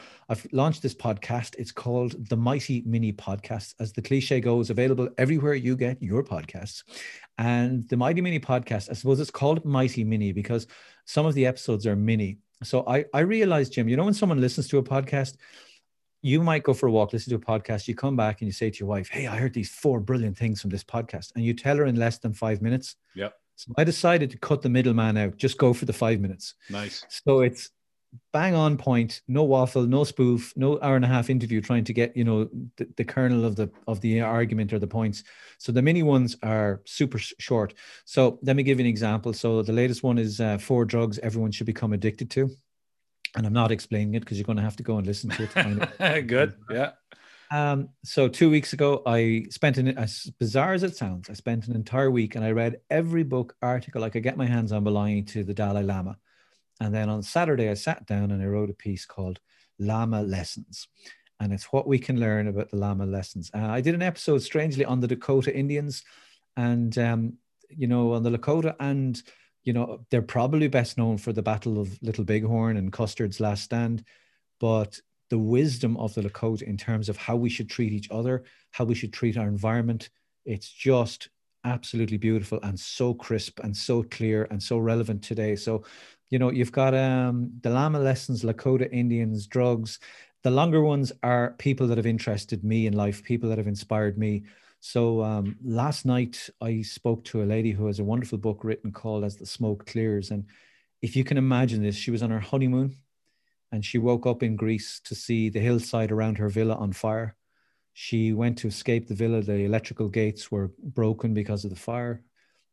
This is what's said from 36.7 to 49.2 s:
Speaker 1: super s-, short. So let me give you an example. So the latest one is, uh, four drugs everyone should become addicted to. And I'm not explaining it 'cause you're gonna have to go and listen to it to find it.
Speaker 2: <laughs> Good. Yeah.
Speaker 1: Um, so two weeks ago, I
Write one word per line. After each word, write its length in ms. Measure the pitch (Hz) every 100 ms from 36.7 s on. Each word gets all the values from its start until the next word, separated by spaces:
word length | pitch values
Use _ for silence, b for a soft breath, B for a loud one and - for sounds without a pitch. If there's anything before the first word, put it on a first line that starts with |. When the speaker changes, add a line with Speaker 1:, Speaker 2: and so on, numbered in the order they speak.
| 98
Speaker 1:
super 340 | - - 135 107
s-, 140 | - -
short. 360 | - 117 98 B B B
So 340 | - 139 127 -
let 140 | 131 135
me 60 |
give 160 | 139 127
you 60 |
an 60 | 120
example. 420 | 107 110 107 117
So 300 | 107 117 110
the 100 | 107
latest 300 | 113 123 117
one 160 | 131 120
is, 220 | 110 104
uh, 180 | 110 101
four 260 | - 123
drugs 340 | 113 120 113 104
everyone 300 | 117 113 107
should 160 | 101 110
become 260 | - 110
addicted 380 | 104 110 104 117
to. 180 | 131 135 - _ _ _ _ _ _ - 107
And 100 | 107
I'm 60 |
not 200 | 117 113
explaining 420 | 110 - 107 104
it 100 | 110
'cause 140 | - 101
you're 60 |
gonna 180 | 104 107
have 140 | 107 101
to 80 |
go 120 | - 107
and 80 | 95
listen 240 | 101 107
to 120 | -
it 80 | 107
to 120 | -
find 260 | 107 101 175 -
it. 280 | 180 151 120
Speaker 2:
<laughs> 0 |
Good. 260 | 123 143 - -
Yeah. 220 | 113 143 - _ B B B B
Speaker 1:
Um, 400 | 147 147 139 135 _
so 240 | - - 127
two 220 | - 165
weeks 220 | 151 -
ago, 300 | 139 143 139 123
I 400 | 117